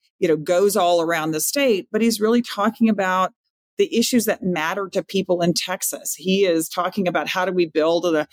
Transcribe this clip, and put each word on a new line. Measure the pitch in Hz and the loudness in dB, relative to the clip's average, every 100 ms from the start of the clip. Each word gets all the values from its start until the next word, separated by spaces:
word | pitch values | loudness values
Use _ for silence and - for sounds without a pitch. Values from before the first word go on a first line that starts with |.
| _ - | _ -4
you | 180 | 0
know, | 156 | 0
goes | 151 175 202 196 | 0 2 2 2
all | 175 175 | 2 2
around | 165 165 160 | 2 -2 -2
the | 156 | -4
state, | - 285 269 196 - | -2 0 2 0 -2
but | 214 | 0
he's | 233 214 | 0 2
really | 214 240 | 2 2
talking | - 208 214 - 220 | 0 -2 -2 2 2
about | 202 185 185 185 _ _ _ _ - | 2 0 0 -2 _ _ _ _ -2
the | 202 226 | 0 0
issues | 240 247 | 2 2
that | 214 - | 0 -2
matter | 185 165 160 196 190 | -2 -2 -2 -4 -6
to | 196 | -6
people | - 190 185 175 | -4 -2 0 0
in | 175 | 0
Texas. | 156 - 185 - - - - | 0 -4 -6 -6 -8 -10 -6
He | 175 190 | 0 2
is | 190 165 156 | 4 2 -2
talking | - 180 208 175 | -4 -4 -2 -2
about | 165 147 | -2 -2
how | 185 | -2
do | 180 | -2
we | 185 | 0
build | 165 156 160 170 175 | 0 0 2 2 0
a, | 156 143 | -2 -4